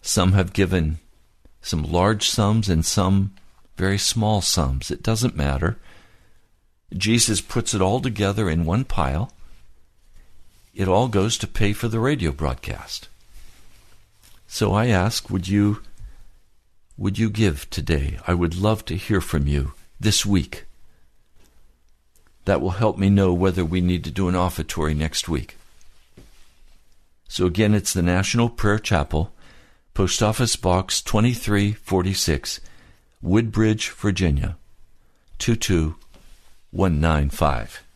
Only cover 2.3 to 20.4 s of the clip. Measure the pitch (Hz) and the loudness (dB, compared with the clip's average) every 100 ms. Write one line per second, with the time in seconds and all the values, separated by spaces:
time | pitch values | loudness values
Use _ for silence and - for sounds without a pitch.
2.3 | - 101 110 98 82 82 - 95 98 98 | 2 2 2 2 2 2 0 2 2 0
3.3 | - - _ - - 95 101 - 117 107 | -6 -20 _ -20 -4 -2 0 0 0 2
4.3 | 107 - - 69 65 - - - 113 120 | 2 0 0 0 -2 -6 -6 -2 0 0
5.3 | - 69 69 85 - - - - - _ | 0 -2 0 -2 -4 -12 -20 -20 -20 _
6.3 | - _ _ _ _ _ - 98 117 - | -20 _ _ _ _ _ -6 0 2 2
7.3 | 104 - 123 113 104 92 120 131 104 101 | -2 -2 -4 -2 0 0 0 -4 -2 -2
8.3 | 101 101 80 82 101 135 - 69 71 120 | 0 0 0 0 -2 0 -2 0 -2 -4
9.3 | - - - - - - _ _ - - | -10 -20 -20 -20 -20 -20 _ _ -20 -20
10.3 | - - _ _ - 95 95 127 104 101 | -20 -20 _ _ -4 2 2 2 2 0
11.3 | - - - 101 101 117 110 120 147 82 | -2 -4 0 2 2 -2 0 0 0 -2
12.3 | 71 73 62 - 52 - - - - - | -2 -4 -4 -8 -10 -10 -16 -16 -20 -20
13.3 | - - - - - - - _ _ - | -20 -18 -20 -20 -20 -20 -20 _ _ -20
14.3 | - - - 101 101 120 98 92 - - | -20 -14 -2 0 2 2 2 2 -2 -4
15.3 | 92 90 101 104 104 - - - - - | -4 0 2 2 0 -8 -16 -16 -16 -20
16.3 | - _ _ _ _ _ - 98 95 113 | -20 _ _ _ _ _ -6 -4 0 -2
17.3 | 104 107 73 - - 73 78 69 - - | 2 0 0 -8 -8 -2 0 0 -6 -2
18.3 | 87 87 87 104 107 - 85 - 101 - | 0 0 0 0 0 -4 -8 -2 -2 0
19.3 | 78 71 71 67 - - - 107 - 104 | 0 0 0 -2 -8 -20 -4 0 0 2
20.3 | 98 | 0